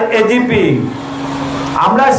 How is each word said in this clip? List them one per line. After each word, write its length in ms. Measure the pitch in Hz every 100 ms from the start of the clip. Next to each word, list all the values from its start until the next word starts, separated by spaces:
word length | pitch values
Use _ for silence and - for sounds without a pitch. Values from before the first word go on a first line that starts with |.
| 220 -
এজিপি, 440 | 196 247 247 214 160 135 127 - - - - - 139 139 - - 175
আমরা 200 | 226 269